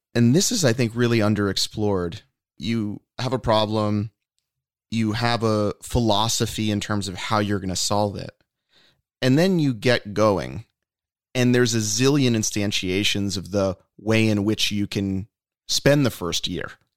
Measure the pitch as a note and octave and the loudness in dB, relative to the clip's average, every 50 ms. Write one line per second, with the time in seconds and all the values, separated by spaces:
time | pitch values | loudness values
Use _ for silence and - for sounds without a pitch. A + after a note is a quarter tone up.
0 | _ _ - A#2+ A#2 A#2 C3 F3+ G#3 - - G#3 E3 A#2+ A2+ B2+ B2 A2 A2+ A#2+ | _ _ 2 4 4 6 6 4 2 2 0 2 2 2 2 2 0 -2 0 0
1 | B2 A#2 A#2 A2+ G#2 G#2+ G#2+ G#2 G2+ G2 F#2 - - - - A2 G#2 G#2 G2 F#2 | 0 2 2 2 2 2 2 2 0 0 0 -2 -4 -4 -4 -2 -2 0 0 0
2 | F2 F2 D#2+ - - _ _ _ _ _ _ - - G#2+ A#2 A2+ G#2 G#2 G2+ - | -2 -4 -6 -10 -16 _ _ _ _ _ _ -8 -6 -4 -2 -2 -2 -4 -8 -10
3 | - _ _ - A#2+ B2 C3 A2+ - A#2+ G#2+ A2 G#2+ G#2 A2 A2 G#2+ G#2 G#2 G#2 | -14 _ _ -8 -4 -4 -4 -2 2 2 2 2 2 2 0 0 0 0 0 0
4 | G#2 A2 - _ _ _ _ _ _ _ _ _ _ _ _ _ _ _ A2 A2+ | -2 -4 -8 _ _ _ _ _ _ _ _ _ _ _ _ _ _ _ -2 -2
5 | A2 G#2+ G#2 A#2 A#2+ A#2 A#2+ A2 A2+ A2 A2 G#2 G#2 G2+ - - - - - B2+ | 0 0 0 0 0 0 0 0 0 0 0 0 0 -2 -4 -8 -8 -4 -2 0
6 | A#2 A2 G2+ G2+ A2 A2+ - - A#2+ G#2+ - - A2 G#2+ G#2 G2+ - - G#2+ G2+ | 2 2 2 2 0 0 0 -2 -2 -2 -2 -2 -2 -2 -2 -2 -2 -2 -4 -4
7 | F#2+ G2 F2 - - - A#2 G#2 G#2+ G2+ G#2 F#2+ G2 F#2 F2 - - - G#2 G#2 | -4 -6 -8 -8 -4 -2 0 0 0 0 -2 -4 -4 -4 -4 -4 -2 0 0 0
8 | G#2 G2+ F#2+ G2 E2 - - _ _ _ _ _ _ _ _ _ _ _ _ _ | 0 -2 -4 -8 -12 -14 -16 _ _ _ _ _ _ _ _ _ _ _ _ _
9 | _ _ _ _ B2+ C3 C3 D3+ F3 G3 F#3 E3+ D3 C#3 B2 G2+ F#2+ B2 A#2+ - | _ _ _ _ 0 2 4 4 4 2 2 2 2 0 -2 0 0 0 0 0
10 | - G#2 G2 G2+ G#2+ G#2+ G2 E2 B1+ B1+ C2+ G#2 - _ _ _ _ _ _ _ | -2 -4 -2 2 2 2 2 0 -2 -6 -10 -12 -14 _ _ _ _ _ _ _
11 | _ _ _ _ _ _ - C3 B2 B2 B2 B2 B2 A2+ A#2 A2+ G#2+ G#2+ G2 A#2 | _ _ _ _ _ _ -2 2 2 4 4 4 4 2 2 0 -2 -2 0 2
12 | C3 C#3 D3 D3 C3 B2 A#2 A2 G#2+ - - G#2+ G2+ G#2 - - F#2+ F#2 F2+ G2 | 2 2 4 4 2 2 2 0 -2 -2 -2 -2 -2 -2 -2 -2 -2 -2 0 0
13 | G#2 - - G2+ G2+ G2+ F#2+ G2 E2+ F2 G2 G2+ F#2+ F#2+ F2+ - _ _ _ - | 0 0 0 -2 -4 -4 -4 -6 -6 -4 -2 0 0 0 -2 -6 _ _ _ -8
14 | G2 G#2+ A2+ A2 A2 A2 G#2+ G2+ G2 G#2+ G#2+ - - - G#2 G2+ G2+ - - A2 | -2 0 2 2 4 2 2 2 2 0 0 0 -2 -2 -2 -2 -2 -2 -2 -2
15 | G2+ G2 F#2+ F#2 G2 - _ _ _ _ _ _ _ - - - - C#3 C#3+ D3 | -2 -2 -2 -4 -6 -10 _ _ _ _ _ _ _ -6 -4 0 2 4 4 4
16 | C3+ A2 - - F2+ E2+ E2 - - F2+ F2 D2+ - - - - _ _ _ | 2 0 -2 -4 -6 -6 -4 -4 -6 -6 -6 -8 -8 -10 -14 -20 _ _ _